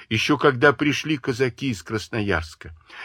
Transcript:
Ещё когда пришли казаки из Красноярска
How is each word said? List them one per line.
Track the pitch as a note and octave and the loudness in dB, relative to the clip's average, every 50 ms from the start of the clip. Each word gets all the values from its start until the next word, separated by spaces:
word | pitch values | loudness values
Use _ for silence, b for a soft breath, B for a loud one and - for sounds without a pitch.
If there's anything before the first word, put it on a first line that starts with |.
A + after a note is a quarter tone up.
| B B | B B
Ещё | A2 G#2+ - - D3+ | -2 -2 2 2 2
когда | - - D3 C3 A#2+ C#3+ D3 | 4 4 4 4 6 4 4
пришли | B2+ - D3+ D3 C3 - - D#3 D#3 | 4 4 0 0 0 -2 -2 -4 -4
казаки | C#3 - C#3+ B2 A2+ C3+ B2+ A#2 - C#3 C3+ | -4 -2 -4 -2 0 0 -2 -2 -4 -4 -4
из | A2+ - - | -4 -6 -6
Красноярска | - A2+ G#2+ - - - A#2 G#2 G2+ F2+ D#2+ D#2+ - - - - - - - B B B B | -6 -6 -6 -6 -4 -4 -4 0 0 0 -2 -2 -6 -14 -18 -20 -20 -20 -20 B B B B